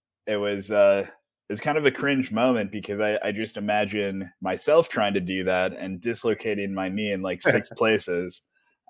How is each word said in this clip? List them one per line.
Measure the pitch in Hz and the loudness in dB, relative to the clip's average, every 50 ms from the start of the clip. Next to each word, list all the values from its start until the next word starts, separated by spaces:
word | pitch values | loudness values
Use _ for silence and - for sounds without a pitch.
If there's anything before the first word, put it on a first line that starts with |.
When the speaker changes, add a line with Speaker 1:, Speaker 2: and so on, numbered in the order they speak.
| _ _ _ _ _ | _ _ _ _ _
Speaker 1:
it | 107 107 | -4 -2
was, | 104 104 104 104 98 95 101 | -2 -2 -2 -2 -4 -4 2
uh, | 107 104 101 101 98 98 95 | 6 6 8 8 6 4 2
it | - - _ _ _ _ _ _ - 104 | -4 -10 _ _ _ _ _ _ -8 -8
was | 110 | -4
kind | - 151 147 156 | -2 0 0 4
of | 147 | 4
a | 135 | 2
cringe | 127 - 139 139 139 135 123 - | 2 2 0 0 2 2 0 0
moment | 110 110 123 131 123 113 101 98 | 0 2 2 4 2 2 -2 -2
because | 104 104 92 - 101 101 | -6 -8 -6 -6 -2 -2
I, | 107 107 107 101 - | 0 0 0 0 -2
I | 107 | -4
just | 101 104 110 104 - | -4 -4 -6 -6 -6
imagine | 110 101 104 104 107 107 101 104 107 101 98 95 95 95 92 - _ | -4 -2 0 0 0 0 0 -2 -2 -2 -2 -4 -6 -8 -10 -12 _
myself | - 92 90 - - 143 151 165 165 - | -4 -4 -2 0 2 4 6 4 4 4
trying | - 127 107 101 98 | 0 0 0 0 0
to | 101 | 0
do | 90 87 95 95 92 | -2 -2 -4 -2 0
that | 92 92 92 92 92 92 | 0 2 2 0 -2 -4
and | - 92 95 95 87 | -6 -8 -8 -8 -6
dislocating | - - 90 - - 117 104 - - 113 104 101 101 98 | -4 -4 -2 0 0 0 -2 0 -2 -4 -4 -2 -4 -4
my | 98 95 95 | -4 -4 -4
knee | 92 95 104 107 104 | -4 -4 -4 -2 -2
in, | 101 95 92 | -4 -4 -4
like, | 92 90 90 | -4 -4 0
six | - - 123 107 101 - | 2 2 2 2 -2 -6
Speaker 2:
<laughs> | - | -4
Speaker 1:
places. | - 113 110 110 101 - - 87 87 90 90 - - - _ _ _ _ _ _ _ _ | 0 2 2 2 2 0 -2 -4 -4 -4 -6 -10 -14 -16 _ _ _ _ _ _ _ _